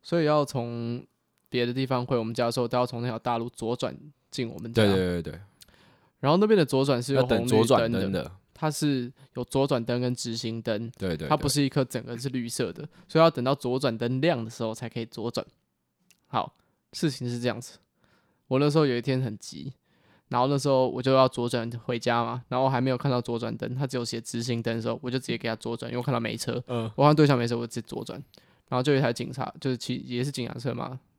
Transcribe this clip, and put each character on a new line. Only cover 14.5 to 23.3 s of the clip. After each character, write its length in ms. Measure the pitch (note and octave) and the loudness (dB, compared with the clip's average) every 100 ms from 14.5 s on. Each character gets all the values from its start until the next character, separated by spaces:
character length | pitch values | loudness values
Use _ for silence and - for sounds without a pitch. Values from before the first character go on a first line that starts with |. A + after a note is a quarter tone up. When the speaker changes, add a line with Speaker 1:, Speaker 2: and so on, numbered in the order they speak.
| - | -6
Speaker 1:
候 100 | A2+ | -6
才 160 | A2 A#2 | -6 -10
可 100 | A#2+ | -8
以 60 | A2+ | -10
左 240 | - A2+ | -8 -6
转。 160 | - - _ _ _ _ _ _ _ _ | -6 -10 _ _ _ _ _ _ _ _
好， 300 | A2+ - _ _ _ _ | -4 -4 _ _ _ _
事 180 | - D#3+ | -4 -2
情 180 | B2+ B2 | -2 -6
是 100 | A#2+ | -2
这 80 | A#2+ | -2
样 140 | A2+ | -4
子， 160 | - - _ _ _ _ _ _ _ | -12 -20 _ _ _ _ _ _ _
我 100 | C3 | 2
那 100 | D3 | 4
时 120 | D3+ | 4
候 60 | D3 | 4
有 100 | A#2+ | 2
一 40 | |
天 200 | A#2+ C3 | 0 0
很 160 | B2+ G#2+ | -2 -6
急， 340 | - D2+ - - _ _ _ _ _ | -14 -12 -14 -14 _ _ _ _ _
然 120 | A#2+ | 0
后 60 | C3 | 2
那 100 | C#3 | 2
时 100 | C#3+ | 2
候 220 | C3+ B2+ | 4 2
我 100 | A2 | 0
就 140 | C3 | 2
要 140 | C3 C3 | 6 4
左 200 | - A#2+ | 2 -2
转 220 | B2 A#2 A#2 - | -2 -4 -6 -6
回 140 | A#2+ | -2
家 240 | A#2+ A#2 | 0 0
嘛， 180 | A#2 A#2+ - | 0 -6 -4
然 100 | B2 | 2
后 60 | C3+ | 2
我 40 | |
还 120 | B2+ | 2
没 80 | C3 | 0
有 80 | B2 | 0
看 140 | C#3 | 2
到 100 | B2 | 0
左 160 | A#2+ | 0